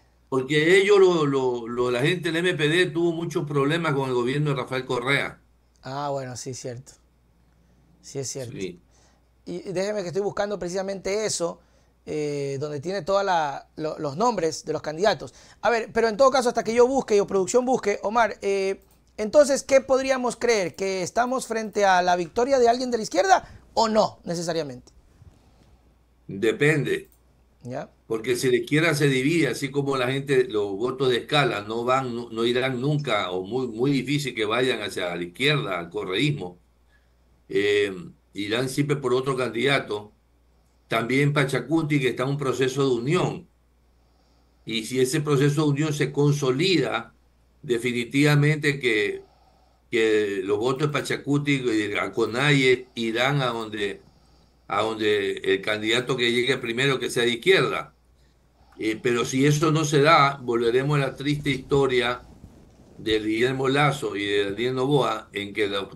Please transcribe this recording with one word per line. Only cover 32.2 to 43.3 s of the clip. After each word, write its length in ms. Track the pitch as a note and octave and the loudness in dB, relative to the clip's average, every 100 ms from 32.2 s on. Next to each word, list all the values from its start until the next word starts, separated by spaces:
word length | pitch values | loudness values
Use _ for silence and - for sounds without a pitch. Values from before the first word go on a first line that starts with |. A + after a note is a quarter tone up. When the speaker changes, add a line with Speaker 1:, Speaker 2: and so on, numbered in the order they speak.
| A#2 | -8
Speaker 1:
no 140 | A2+ A#2+ | -2 0
irán 340 | B2 C3 B2 | 2 0 -2
nunca, 500 | C#3 D3 C#3 G#2 F#2 | 0 0 0 -2 -2
o 120 | F#2 | -4
muy, 220 | F#2+ B2+ B2+ | -4 -4 -4
muy 220 | A2 C#3 | -2 0
difícil 440 | C3+ B2 D3 C3 | 0 0 -2 -2
que 100 | A2 G#2 | -2 0
vayan 340 | A#2+ C3 A2+ | 0 0 -2
hacia 320 | G2+ G2 F2+ | -6 -6 -6
la 80 | F2 | -6
izquierda, 560 | F2 G#2 C#3 C#3+ G2+ F2+ | -8 -2 0 0 -2 -6
al 120 | E2+ | -6
correísmo, 720 | G#2 F#2 G2 D3 G#2 F2+ F2 _ _ _ _ _ _ _ _ - | -8 -4 -2 -2 -2 -8 -14 _ _ _ _ _ _ _ _ -6
eh, 460 | F#2+ G#2 G#2 G2+ F#2 - - _ | -2 2 2 0 -4 -14 -20 _
irán 340 | G2 G2+ A#2 C3 | -8 -4 -2 -2
siempre 280 | C#3+ C#3+ C#3+ | -2 -2 -2
por 180 | B2 | 0
otro 220 | B2+ C3+ B2+ | 0 0 -2
candidato. 800 | A#2+ A2+ C#3 C3+ C3 G#2 G#2 _ _ _ _ _ _ _ - | -2 -2 0 0 -2 -8 -10 _ _ _ _ _ _ _ -4
También 440 | A2+ A#2 C3 D3 | -2 0 2 2
Pachacuti, 680 | D3 C3 B2+ A#2+ D#3+ D3+ C#3+ | 0 0 -2 -2 -2 0 0
que 100 | B2+ | 0
está 120 | A2 | -2
en 60 | C3 | -4
un 80 | C#3+ | -2
proceso 500 | C3 A#2 C3 C#3 C3+ | -2 0 -2 0 0
de 60 | A#2 | 0
unión. 520 | C3 F3+ B2 | 0 0 -2